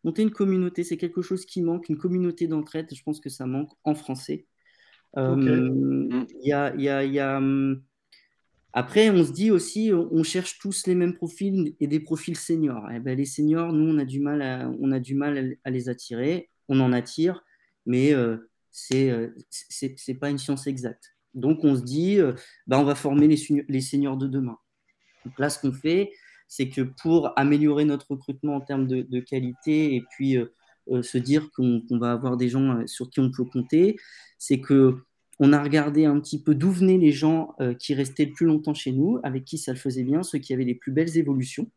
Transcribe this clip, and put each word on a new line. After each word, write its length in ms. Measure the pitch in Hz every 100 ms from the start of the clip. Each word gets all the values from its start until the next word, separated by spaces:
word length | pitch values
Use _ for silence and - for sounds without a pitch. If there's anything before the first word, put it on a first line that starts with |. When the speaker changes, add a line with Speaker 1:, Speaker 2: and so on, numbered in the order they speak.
Speaker 1:
Monter 200 | 165 160
une 80 | 220
communauté, 540 | 214 196 185 180 175
c'est 140 | 175 170
quelque 240 | 170 175
chose 240 | 170 185 -
qui 160 | 190
manque, 260 | 170 175 170
une 80 | 151
communauté 500 | 180 180 175 170 165
d'entraide. 420 | 156 151 160 160
Je 80 | 135
pense 180 | - 151
que 100 | 139
ça 160 | - 127
manque 240 | 135 151 _
en 100 | 151
français. 520 | 151 - 131 - 151 _ _ _ _ _ _ _
Speaker 2:
Ok. 60 | 139
Speaker 1:
Euh, 1040 | 131 135 131 127 127 135 135 135 120 123 - -
il 60 | 139
y 40 |
a, 220 | 143 143
il 80 | -
y 60 | 139
a, 140 | 139
il 80 | 135
y 80 | 139
a, 180 | 139 135
hum, 440 | 135 135 135 135 135 _ _ _ _ _ _ _ _
après, 340 | 123 127 208 220
on 160 | 190
se 80 | 147
dit 180 | 135 220
aussi, 420 | 185 - 208 220
on, 140 | 180 170
on 120 | 160
cherche 360 | 156 185 180 -
tous 280 | 202 185 185
les 80 |
mêmes 200 | 180 175
profils 600 | 180 170 - 196 190 151 -
et 60 | 143
des 140 | 156
profils 360 | 156 160 - 160
seniors. 500 | - 165 151 117 104
Eh 40 | 117
ben, 180 | 131 131
les 80 |
seniors, 480 | 139 139 151 160 170
nous, 220 | 156 160
on 40 | 151
a 60 |
du 160 | 131 135
mal 220 | 143 147
à, 280 | 135 127 123 127
on 100 | 139
a 100 | 131
du 140 | 127
mal 240 | 139 147 143 131 127
à, 40 | 135
à 20 |
les 180 | 127 123
attirer. 600 | 123 - 117 135 175 - _ -
On 120 | 135
en 140 | 131
attire, 500 | 123 123 - 170 175 _ _ _ _
mais, 300 | - 123 139
euh, 360 | 139 117 113 - _ _
c'est, 400 | - - 135 135
euh, 180 | 117 117 - -
c'est, 440 | - - - 135 135
c'est 160 | -
pas 160 | 131 143
une 80 | 143
science 280 | 135 135 143
exacte. 480 | 135 123 - - _ _
Donc, 280 | 131 127 156
on 140 | 151 131
se 60 |
dit, 360 | 123 143 180 202
euh, 140 | 147 131 - _ -
bah, 140 | 131
on 40 |
va 100 | 143
former 340 | 143 147 143 151
les 80 | 151
seni-, 280 | 151 147 -
les 120 | 135
seniors 360 | 131 143 139 135
de 100 | 135
demain. 320 | 135 127 113 _ _ _ _ _ _
Donc 140 | 120 -
là, 100 | 147
ce 120 | 151
qu'on 120 | 139
fait, 380 | 131 156 175 202 - _ _ _
c'est 200 | - 131
que 100 | 135
pour 580 | 131 - 160 165 143 -
améliorer 460 | 139 147 151 147
notre 220 | 151 143 -
recrutement 460 | 139 135 135 151 143
en 40 |
termes 260 | 135 139 131
de, 160 | 127
de 180 | 123 123
qualité 760 | 127 135 123 123 160 151 151
et 80 | 127 123
puis, 260 | - 135 127
euh, 100 | 113 _ _ _ -
euh, 120 | 127
se 160 | 120 131
dire 320 | 127 151 151
qu'on, 280 | - 127 117
qu'on 160 | 117 120
va 140 | 120
avoir 240 | 117 131 123
des 120 | 123
gens, 300 | 131 135 120
euh, 80 | 117
sur 240 | - 127
qui 100 | -
on 100 | 131
peut 140 | 131
compter, 520 | 123 127 123 156 190 220 - - - _
c'est 220 | - 135
que 360 | - 139 131 131 _ _ _ -
on 140 | 139
a 100 | 147
regardé 420 | 143 156 147 147
un 140 | 156 143
petit 220 | 147 156
peu 120 | -
d'où 160 | 143 175
venaient 280 | 180 185 185
les 140 | 156
gens, 420 | 135 156 160 - -
euh, 140 | 127
qui 200 | 120 -
restaient 320 | 139 135 - 143
le 60 |
plus 140 | - 165
longtemps 280 | 151 156
chez 180 | 151 135
nous, 260 | 131 165 247
avec 220 | 139 131
qui 140 | 131 156
ça 140 | -
le 60 | 127
faisait 260 | 135 127
bien, 180 | 123 151
ceux 160 | 185 151
qui 160 | 135
avaient 100 | 131
les 120 | 123 123
plus 160 | -
belles 260 | 135 165 165
évolutions. 520 | 143 135 127 - 120